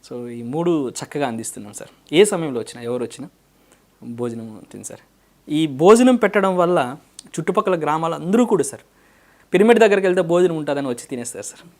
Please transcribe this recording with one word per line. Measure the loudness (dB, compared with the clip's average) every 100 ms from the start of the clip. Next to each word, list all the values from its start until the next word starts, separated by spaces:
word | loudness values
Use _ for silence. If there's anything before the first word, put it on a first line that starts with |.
| -14
So, | -12 -12
ఈ | -12
మూడు | -8 -4 0 0 -2
చక్కగా | -8 -10 -4 -4
అందిస్తున్నాం, | -4 -8 -12 -16
సార్. | -16 -18 _ _
ఏ | 4
సమయంలో | 4 4 -4 -6
వచ్చినా, | -8 -10
ఎవరు | -8 -6
వచ్చినా | -6 -10 -18 _ _ _ _ _ _ _
భోజనం | -16 -8 -6 -8 -12
ఉంటుంది, | -16 -18 -16
సార్. | -16 -18 _ _ _ _ -6
ఈ | -2 -2
భోజనం | 4 8 8 8 4
పెట్టడం | 2 2 0 2
వల్ల | 2 2 0 -6 _ -20 -12
చుట్టుపక్కల | -8 -4 -2 0 -2
గ్రామాలు | -2 -2 -2
అందరూ | -6 0 2 2
కూడా, | 2
సార్, | -2 -6 _ _ _ _ _ _ _
పిరమిడ్ | 2 4 4
దగ్గరికి | 4 2 0
వెళ్తే | 0
భోజనం | 0 2 2 0
ఉంటుందని | -4 -4 -4
వచ్చి | -8 -8
తినేస్తారు, | -10 -10 -12
సార్. | -14 -16 -20 _